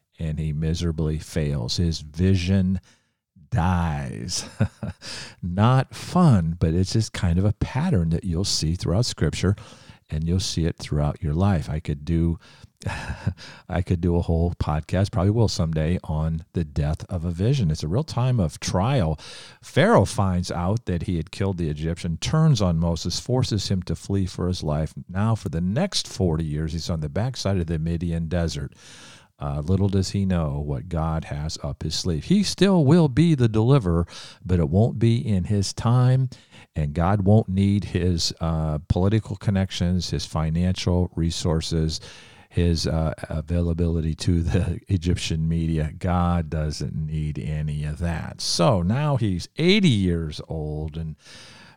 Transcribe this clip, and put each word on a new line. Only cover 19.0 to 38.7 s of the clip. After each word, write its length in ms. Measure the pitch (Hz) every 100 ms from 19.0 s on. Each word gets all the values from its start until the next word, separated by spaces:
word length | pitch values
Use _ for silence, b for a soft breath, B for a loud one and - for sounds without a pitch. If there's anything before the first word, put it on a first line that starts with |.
| 80 76 B B B B
Pharaoh 440 | - - 196 196 95
finds 460 | - 98 90 87
out 340 | 80 87 117 -
that 180 | 87
he 140 | 78 85
had 140 | 76
killed 260 | - 98 87
the 120 | 80
Egyptian, 480 | 76 80 82 85 82
turns 440 | - 156 160 120
on 180 | 92 82
Moses, 400 | 85 82 90 -
forces 500 | - 123 - 104 -
him 140 | 95
to 120 | - 82
flee 300 | - 98 92
for 220 | - 90
his 160 | 90
life. 300 | 78 73 78 - -
Now, 280 | 92 110 110
for 140 | -
the 120 | 80
next 460 | 90 113 196 - -
forty 380 | - 92 80 80
years, 280 | 73 78
he's 160 | 80 -
on 120 | 82
the 80 | 76
backside 480 | 76 123 127 101 98
of 100 | 82
the 120 | 80
Midian 480 | 82 85 87 82 80
desert. 460 | 85 82 73 71 - B B B B B _
Uh, 200 | 73 71
little 260 | 76 95 98
does 220 | 98 92
he 160 | 101 95
know 360 | 90 76 71 73
what 240 | 67 90
God 360 | 82 80 80 -
has 320 | 71 78 -
up 200 | - -
his 120 | 80 -
sleeve. 300 | 92 78 -
He 180 | 202
still 400 | 190 - 196 185
will 240 | 135 175 156
be 280 | 123 170 143
the 120 | 117
deliverer, 580 | 107 117 139 90 85 85 B B B -
but 140 | 90
it 100 | 73
won't 300 | 90 110 110
be 160 | 113 117 143
in 200 | 95 87
his 260 | 104 98
time, 560 | - 113 123 127 131 131 B B B B -
and 180 | 73
God 280 | 76 85 104
won't 260 | 95 107 110
need 380 | 95 98 101 -
his, 480 | 90 87 85 - -
uh, 380 | 82 80 78